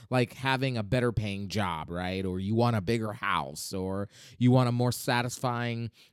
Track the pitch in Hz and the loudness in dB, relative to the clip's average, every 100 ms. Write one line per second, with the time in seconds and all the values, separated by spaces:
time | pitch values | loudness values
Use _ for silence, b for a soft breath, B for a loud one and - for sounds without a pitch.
0 | B 127 120 - 135 131 131 120 101 127 | B 0 0 -2 0 0 0 -2 0 2
1 | 120 110 104 98 98 95 95 80 78 85 | 2 0 -2 -4 -4 -2 -2 -2 -6 -6
2 | 92 95 95 92 95 110 120 113 87 117 | -4 -2 -2 -2 0 4 4 2 0 -2
3 | 110 104 101 87 69 76 - 95 92 95 | -2 -2 0 2 0 -8 -8 -6 -4 -4
4 | 101 B B B 123 127 123 120 123 - | -6 B B B 6 6 4 2 0 -2
5 | - 120 123 - 127 120 120 117 117 b | 0 0 0 -2 -2 -2 -4 -4 -6 b
6 | b | b